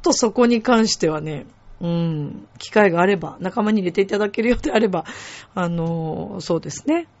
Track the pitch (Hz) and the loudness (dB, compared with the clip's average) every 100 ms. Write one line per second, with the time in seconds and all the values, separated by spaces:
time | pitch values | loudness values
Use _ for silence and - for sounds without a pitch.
0 | - - 226 202 240 233 226 233 220 - | 0 2 2 4 4 4 4 4 4 2
1 | 165 156 151 147 - - - - 170 170 | 0 0 -4 -8 -10 -20 -20 -8 -2 0
2 | 165 156 143 - - - - 220 208 170 | 0 -2 -6 -10 -16 -18 -2 4 4 4
3 | 185 196 156 - 180 185 214 214 180 175 | 2 2 -2 -8 -6 -2 0 2 2 0
4 | 190 202 208 202 226 233 302 220 220 180 | 0 0 0 0 0 0 0 2 2 0
5 | - - - - - - 175 170 165 165 | -4 -12 -16 -18 -10 -4 -2 -2 -2 -2
6 | 160 - - 196 - 165 156 - - 330 | -4 -6 -8 -8 -4 -4 -4 -6 -2 -2
7 | 330 _ | -2 _